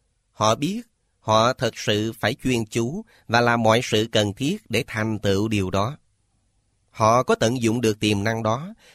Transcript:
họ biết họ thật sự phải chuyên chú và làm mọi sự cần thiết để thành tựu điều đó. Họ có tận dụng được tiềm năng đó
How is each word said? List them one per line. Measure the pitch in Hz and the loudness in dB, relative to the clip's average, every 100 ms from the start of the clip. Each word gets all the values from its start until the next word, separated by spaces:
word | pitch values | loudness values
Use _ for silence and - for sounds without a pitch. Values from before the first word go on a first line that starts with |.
| _ _ _ | _ _ _
họ | - 110 | -2 0
biết | 117 92 226 - _ _ _ | 2 -2 -6 -12 _ _ _
họ | - 110 117 | 0 2 2
thật | 131 117 - | 0 -4 -4
sự | - 104 110 110 | -4 -2 -2 -4
phải | 110 | -6
chuyên | 113 131 120 110 | -4 -2 -2 -2
chú | 120 117 185 - _ - | -4 -4 -6 -14 _ -2
và | 113 | 2
làm | 120 117 | 2 2
mọi | 113 113 | 4 2
sự | - 107 117 | 2 -2 0
cần | 110 104 | 0 0
thiết | 98 135 214 - | -2 -4 -4 -4
để | 110 - | -4 -4
thành | 113 110 107 | -4 -4 -2
tựu | 104 98 110 | -2 0 0
điều | 104 92 | -2 -2
đó. | 95 107 151 _ _ _ _ _ _ _ _ _ | -2 -2 -6 _ _ _ _ _ _ _ _ _
Họ | - 110 120 | 0 4 4
có | 131 | 2
tận | 226 113 131 | 2 2 2
dụng | 113 117 | 0 2
được | 113 104 | 0 0
tiềm | 107 101 | 0 0
năng | 104 113 | -2 -2
đó | 110 120 180 226 - | -2 -4 -6 -16 -20